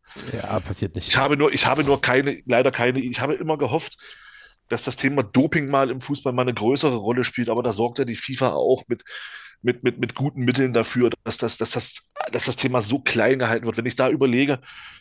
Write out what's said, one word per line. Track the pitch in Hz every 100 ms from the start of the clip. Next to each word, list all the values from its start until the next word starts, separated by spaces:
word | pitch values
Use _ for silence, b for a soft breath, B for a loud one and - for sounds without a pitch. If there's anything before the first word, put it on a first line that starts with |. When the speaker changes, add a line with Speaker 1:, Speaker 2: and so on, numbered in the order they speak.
| B B 123
Speaker 1:
Ja, | 113 101 101
passiert | - 95 101
nicht. | 90 -
Speaker 2:
Ich | 131
habe | 143 143
nur, | 151
ich | - 123
habe | 139
nur | 139 135
keine, | 131 131 139 - -
leider | 120 127
keine, | 123 123 131
ich | 123 123
habe | 131
immer | - 156 147
gehofft, | 127 156 - - B B B B B B -
dass | 117
das | 131 -
Thema | 135 143
Doping | 107 131 156 165 139
mal | 139 135
im | 131
Fußball | - 143 135
mal | 123
eine | 127
größere | 110 110 139 151 117
Rolle | 104 123
spielt, | 117 - 113
aber | 113
da | 120
sorgt | 101 117 139
ja |
die | 120
fifa | 113 - 131 127
auch | 73 82 127 -
mit, | 117 - B B B B B
mit, | 120 123
mit, | 127 123
mit | 123
guten | - 143 -
Mitteln | 123 127 131
dafür, | 117 113 123 117 -
dass | 113 -
das, | 117 -
dass | 113
das, | 120 - - _ - -
dass | 117 -
das | -
Thema | 127 127
so | 104 135
klein | - 113 110 135
gehalten | 117 113 113
wird. | -
Wenn | 123
ich | 131
da | 127
überlege, | 135 135 120 139 - B B B B